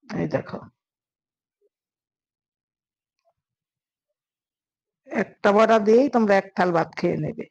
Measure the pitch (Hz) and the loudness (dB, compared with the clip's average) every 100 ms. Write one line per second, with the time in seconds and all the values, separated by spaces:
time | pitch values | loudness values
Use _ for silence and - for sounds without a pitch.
0 | _ 87 113 139 - - - _ _ _ | _ -8 -4 -6 -8 -16 -16 _ _ _
1 | _ _ _ _ _ _ 415 _ _ _ | _ _ _ _ _ _ _ _ _ _
2 | _ _ _ _ _ _ _ _ _ _ | _ _ _ _ _ _ _ _ _ _
3 | _ _ 679 _ _ _ _ _ _ _ | _ _ _ _ _ _ _ _ _ _
4 | _ 605 _ _ _ _ _ _ _ _ | _ _ _ _ _ _ _ _ _ _
5 | _ 285 190 - 208 202 220 226 208 226 | _ -6 -6 -2 0 4 4 2 4 4
6 | 285 240 220 196 190 - 180 170 160 - | 4 0 2 0 0 -4 0 0 -4 -4
7 | 175 160 151 151 - | -4 -4 -6 -10 -16